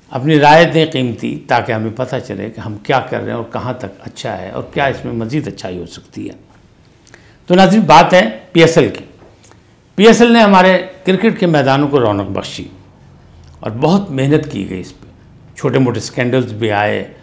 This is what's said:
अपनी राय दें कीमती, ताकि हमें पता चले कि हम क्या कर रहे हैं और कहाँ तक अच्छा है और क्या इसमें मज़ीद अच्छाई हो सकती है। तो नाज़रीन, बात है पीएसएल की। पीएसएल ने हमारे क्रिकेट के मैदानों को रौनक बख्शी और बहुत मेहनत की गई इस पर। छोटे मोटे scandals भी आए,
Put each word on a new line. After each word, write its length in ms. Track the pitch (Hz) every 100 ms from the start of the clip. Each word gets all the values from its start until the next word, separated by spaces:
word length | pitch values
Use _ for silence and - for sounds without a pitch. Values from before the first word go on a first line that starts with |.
| _
अपनी 240 | 131 143 151
राय 260 | 147 160 165
दें 240 | 156 156
कीमती, 400 | 131 123 110 117 147 -
ताकि 240 | 120 110
हमें 220 | 110 110
पता 240 | 110 127 127
चले 300 | - 98 107
कि 100 | 113
हम 160 | 107 104 -
क्या 120 | 135
कर 200 | - 110
रहे 80 | 104
हैं 60 |
और 140 | 117 110
कहाँ 240 | 117 120 127
तक 200 | 98 -
अच्छा 320 | - - 123
है 180 | 95 92
और 200 | 127 127
क्या 140 | 151 139
इसमें 240 | 117 131
मज़ीद 320 | 117 110 151 101
अच्छाई 300 | - 98 90
हो 80 | 85
सकती 380 | - - - 101
है। 80 | - _ _ _ _ _ _ _ - _ _ -
तो 60 |
नाज़रीन, 320 | 180 190 214 160
बात 260 | 156 -
है 360 | 180 226 - -
पीएसएल 340 | 170 160 165 113
की। 140 | - - _ - _ _ _ _ _ _ -
पीएसएल 340 | 220 220 233
ने 80 | 233
हमारे 360 | 208 196 185 180 - -
क्रिकेट 340 | - 190 220 -
के 80 | 175
मैदानों 400 | 151 135 135 147
को 100 | 139
रौनक 280 | 113 101 98
बख्शी 380 | 98 - - 87 - - _ - - _ - - -
और 80 | -
बहुत 400 | 110 151 196 190
मेहनत 360 | 135 135 151 -
की 180 | 104
गई 160 | 92 92
इस 100 | -
पर। 160 | - - - _ - - -
छोटे 220 | 139 131
मोटे 220 | 127 107
scandals 520 | - - 123 131 113
भी 160 | 104 110
आए, 360 | 104 104 104 - -